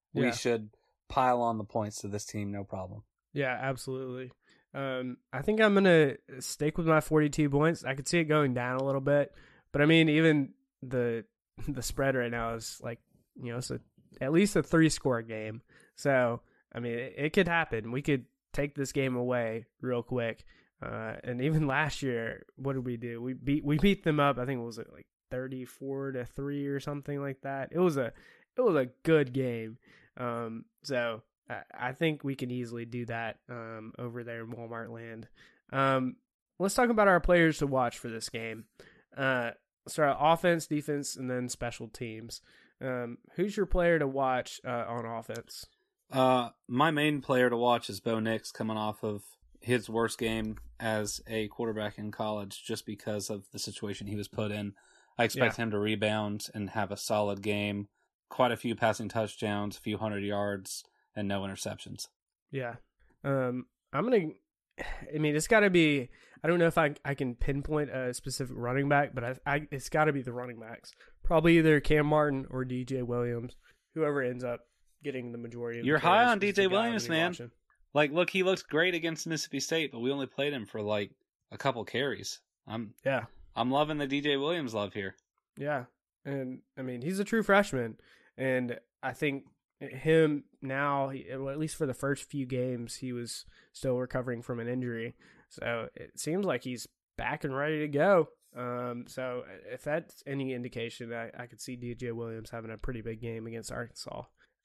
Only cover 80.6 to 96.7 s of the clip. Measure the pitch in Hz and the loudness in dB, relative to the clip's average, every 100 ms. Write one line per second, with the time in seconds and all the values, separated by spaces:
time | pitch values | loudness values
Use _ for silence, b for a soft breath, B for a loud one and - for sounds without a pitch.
80.6 | 104 113 104 104 104 - _ _ _ 107 | -6 -6 -2 0 -2 -8 _ _ _ -4
81.6 | 143 123 101 120 139 98 107 - _ _ | -2 -2 -4 -2 -2 -4 -8 -12 _ _
82.6 | - 110 107 - 135 131 110 - - - | -10 -8 -8 -6 -2 -2 -4 -12 -8 -2
83.6 | 120 139 151 151 143 139 147 139 143 175 | 0 2 2 0 -2 -2 0 0 0 -2
84.6 | 135 110 101 107 98 - _ _ _ - | -4 -4 -4 -4 -8 -10 _ _ _ -10
85.6 | 143 143 120 _ _ _ 139 139 131 131 | -6 -4 -6 _ _ _ -8 -6 -6 -8
86.6 | - - 131 123 135 190 202 226 202 202 | -14 -10 -8 -6 -4 -4 0 0 4 4
87.6 | 202 131 117 110 b b b - 131 127 | 4 0 -4 -6 b b b -6 0 0
88.6 | 123 117 - _ 135 120 151 135 131 _ | 0 -6 -12 _ -8 -2 -2 -2 -8 _
89.6 | _ _ 139 127 151 160 156 147 - _ | _ _ -12 -4 4 6 6 2 -4 _
90.6 | 135 135 143 139 135 135 - 131 135 139 | -6 0 0 2 0 -4 -10 -8 -6 -4
91.6 | 156 - 151 123 139 139 - 143 127 127 | -4 -2 -4 -2 -2 -2 -4 -6 -4 -2
92.6 | 127 123 117 - 131 123 117 - - b | -2 -4 -6 -10 -8 -6 -8 -10 -14 b
93.6 | b - 135 123 127 131 123 117 123 120 | b -6 -2 0 -2 -4 -4 -6 -6 -6
94.6 | 117 127 123 117 117 - b b b - | -4 -2 -2 -4 -8 -10 b b b -8
95.6 | 117 117 110 - - - - 175 196 127 | -4 -4 -6 -12 -16 -10 -4 -2 0 -2
96.6 | 131 | -4